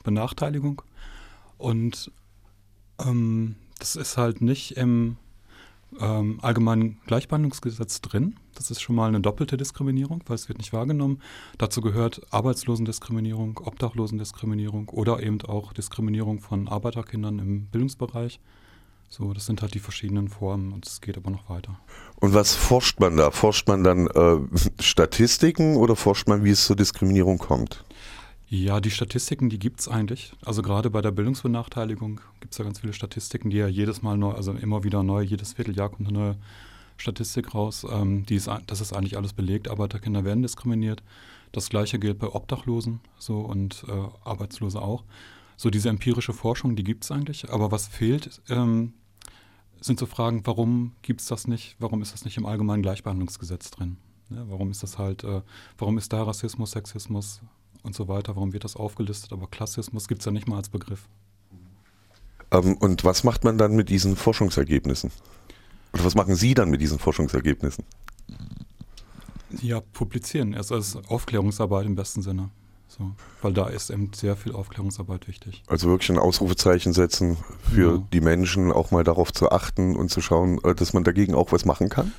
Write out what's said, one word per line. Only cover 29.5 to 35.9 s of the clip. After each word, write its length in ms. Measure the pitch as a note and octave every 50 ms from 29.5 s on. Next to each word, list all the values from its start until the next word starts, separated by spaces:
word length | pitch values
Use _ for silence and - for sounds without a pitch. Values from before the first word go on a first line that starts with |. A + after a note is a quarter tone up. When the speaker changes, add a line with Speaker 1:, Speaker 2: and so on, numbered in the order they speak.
| A2 G2+
Speaker 1:
gibt's 260 | F#2+ B2+ - - -
eigentlich. 460 | - A#2 A2+ G#2+ G2+ A#2+ - - - - - -
Also 160 | - G#2+ G#2
gerade 300 | G2+ G2+ G2+ G2+ A2+ A#2+
bei 120 | G#2 G#2+
der 100 | G2+ G#2+
Bildungsbenachteiligung 1080 | G2 G2+ G#2 A#2+ C3+ - - B2 A#2 A#2 A#2 - - B2 A2+ A2 A2 G2+ A2 G#2+ G#2+ G#2+ - - _ _
gibt's 180 | - - - -
ja 60 | G#2
ganz 160 | G2+ G2 -
viele 140 | - G#2+ G#2
Statistiken, 560 | - - G2+ - A2+ - - - B2 - G#2+
die 80 | G2+ G#2
ja 100 | G#2 G2
jedes 340 | F#2+ G2 G#2 G#2+ A2 -
Mal 160 | G#2+ G#2+ G2+ G2+
neu, 140 | G2+ G2+
also 180 | G2+ A2 G2 G2 G2+
immer 280 | A2+ A#2 G#2+ G#2+ G#2
wieder 220 | G2 G#2 G#2 G2+ F#2+
neu, 180 | F#2+ G2 G#2
jedes 300 | G#2 F#2+ G#2 G2 G#2 -
Vierteljahr 380 | - - A#2+ A2+ F#2 G2 G2 G2+